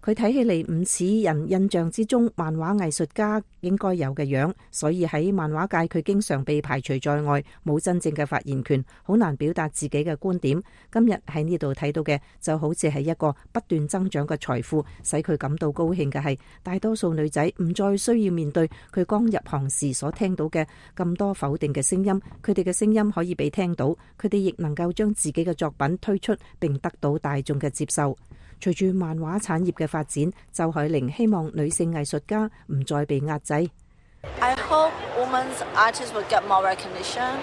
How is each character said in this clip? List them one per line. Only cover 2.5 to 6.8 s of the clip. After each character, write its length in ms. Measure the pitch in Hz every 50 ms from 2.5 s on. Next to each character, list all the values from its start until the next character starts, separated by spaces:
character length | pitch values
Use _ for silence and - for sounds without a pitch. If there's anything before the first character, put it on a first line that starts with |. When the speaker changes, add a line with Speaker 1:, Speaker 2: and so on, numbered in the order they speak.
| 160
Speaker 1:
畫 220 | 160 160 170 202
藝 160 | 208 185 160 147
術 140 | - 165 151 -
家 260 | - 214 208 214 214 202 _ - -
應 140 | - 180 190
該 200 | 196 - 190 185
有 180 | 175 147 131 135
嘅 100 | 156 147
樣， 280 | 139 139 131 139 170 190 - - -
所 220 | - - 151 151
以 120 | 170 180 175
喺 300 | 156 - 151 160 196 202
漫 180 | 190 156 151
畫 160 | 151 156 180
界 320 | 196 - 170 165 165 - 170
佢 40 | 147
經 180 | - 196 202
常 220 | 214 - 160 135 139
被 180 | - 147 151
排 180 | 147 143 123
除 160 | 135